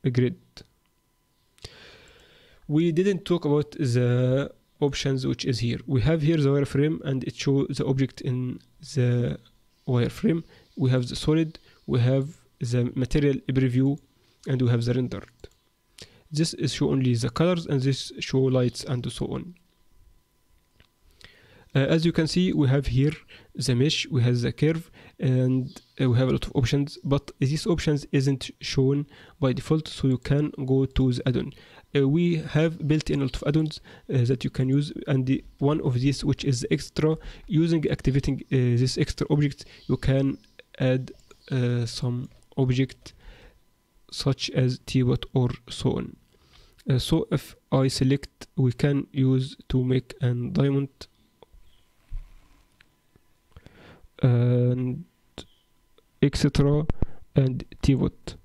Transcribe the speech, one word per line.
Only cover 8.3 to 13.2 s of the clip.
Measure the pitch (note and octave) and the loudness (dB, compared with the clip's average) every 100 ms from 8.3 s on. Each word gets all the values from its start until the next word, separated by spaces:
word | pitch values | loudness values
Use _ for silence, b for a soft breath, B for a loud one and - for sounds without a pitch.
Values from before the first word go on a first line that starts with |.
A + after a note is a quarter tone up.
| B2+ B2+ - _ _ - C#3+ | -4 -4 -8 _ _ -6 0
the | B2 A#2+ B2 - - _ _ _ - | 2 2 0 -4 -12 _ _ _ -2
wireframe. | B2 A#2+ - A3 E3 - b b - | 0 0 0 0 0 -4 b b -2
We | C3 | 2
have | B2+ A#2+ | 2 0
the | - | -4
solid, | - D#3+ D#3+ - b b - | 0 2 0 -6 b b -2
we | C3 | 2
have | B2 C3+ C#3 - _ - | 2 2 -2 -8 _ -10
the | A#2+ B2 B2 - | -2 0 0 -2
material | B2 D#3 | 0 2